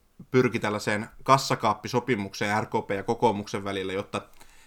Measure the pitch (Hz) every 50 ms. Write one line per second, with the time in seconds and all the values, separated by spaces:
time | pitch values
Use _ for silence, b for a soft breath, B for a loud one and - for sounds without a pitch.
0 | _ _ _ - - - - 127 123 120 101 117 - 107 104 104 - 113 107 104
1 | 113 - - - - - 131 139 - - 131 - - 110 104 - - 107 - 123
2 | - - 127 101 101 98 - - 107 104 104 107 107 - - 110 107 - 104 98
3 | 98 - 117 117 - 113 101 101 101 - - 104 98 101 98 95 95 95 95 98
4 | 104 - - 104 - - b b b b b b b